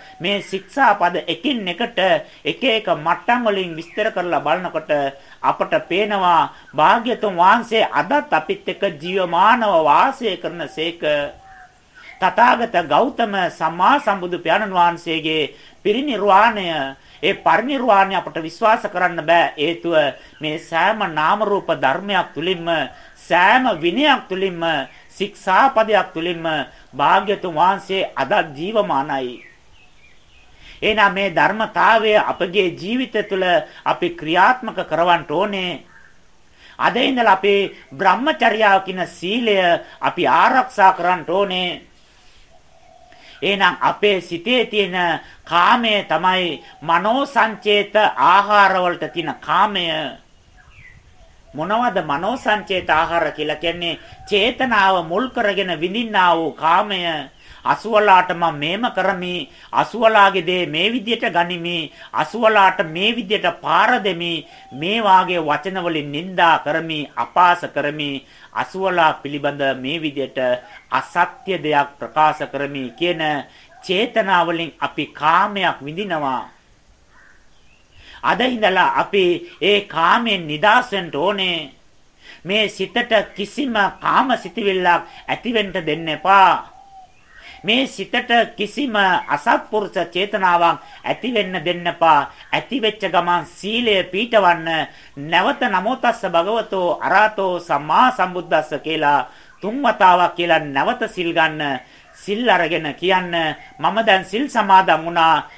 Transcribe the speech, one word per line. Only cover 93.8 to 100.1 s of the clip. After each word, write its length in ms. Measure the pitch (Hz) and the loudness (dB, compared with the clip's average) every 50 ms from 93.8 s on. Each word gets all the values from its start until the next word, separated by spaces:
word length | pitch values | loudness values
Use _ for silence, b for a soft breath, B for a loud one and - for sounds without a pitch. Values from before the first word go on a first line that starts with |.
| 240 226 208 185 175 | 0 0 0 0 0
පීඨවන්න, 640 | 180 180 196 233 226 226 214 190 175 170 165 160 165 165 160 143 - B B B B B 143 143 | -2 -4 -6 -2 0 2 4 4 4 4 2 0 -4 -4 -4 -4 -6 B B B B B -12 -4
නැවත 380 | 156 170 175 190 254 277 - 254 | 0 2 2 2 2 0 -2 -2
නමෝ 320 | 233 202 185 185 220 262 | -2 0 0 -2 -2 -2
තස්ස 280 | 240 - 240 226 - - | -2 0 -2 -2 -2 -4
භගවතෝ 720 | 185 170 170 170 202 226 226 214 - 202 190 180 175 147 - | -2 0 0 0 0 -2 -4 -4 -4 -4 -2 -2 -2 -2 -2
අරහතෝ 600 | 113 135 175 196 214 214 214 - 190 185 180 170 | -2 0 2 4 4 2 2 -2 -2 -2 -2 -4
සම්මා 480 | 170 - 156 139 147 156 165 196 254 254 | -4 -2 -2 -2 -2 0 2 2 4 2
සම්බුද්දස්ස 600 | - - 180 180 180 180 170 165 170 156 156 - 156 135 | 2 0 -2 -4 -4 -6 -4 -2 0 0 0 -2 -6 -8
කියලා 480 | - 156 160 156 147 147 147 139 - - B B B B B B | -6 -4 -4 0 2 2 2 2 0 -4 B B B B B B
තුන් 200 | - 202 233 277 | -8 -8 -4 -2
වතාවක් 560 | 277 233 220 - 196 185 | 0 0 2 4 6 6